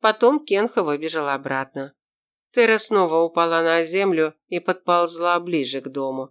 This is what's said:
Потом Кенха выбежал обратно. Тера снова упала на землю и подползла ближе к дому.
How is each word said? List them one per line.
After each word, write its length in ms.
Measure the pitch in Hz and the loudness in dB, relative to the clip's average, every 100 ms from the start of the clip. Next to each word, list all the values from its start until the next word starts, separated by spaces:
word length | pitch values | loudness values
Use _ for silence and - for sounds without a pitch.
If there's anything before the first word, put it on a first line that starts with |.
Потом 440 | 220 214 240 294 | 2 4 4 2
Кенха 380 | 302 196 214 - | 0 0 0 -2
выбежал 460 | 170 147 156 160 143 | -2 -2 -4 -4 -4
обратно. 680 | 139 135 135 135 143 135 _ _ _ _ _ _ | -4 -4 -6 -6 -10 -12 _ _ _ _ _ _
Тера 240 | - 226 220 | 0 2 2
снова 380 | - 214 180 160 | 2 0 2 2
упала 380 | 165 170 170 165 | 0 0 0 2
на 200 | 165 165 | 2 2
землю 500 | 165 185 196 165 156 - _ | 0 0 0 0 -2 -4 _
и 140 | 175 | -6
подползла 800 | 175 - - 175 175 170 175 175 | -4 -4 0 2 2 -2 -2 -2
ближе 400 | 175 170 127 135 | -2 -4 -2 -6
к 80 | 131 | -8
дому. 420 | 139 135 131 131 | -6 -6 -6 -10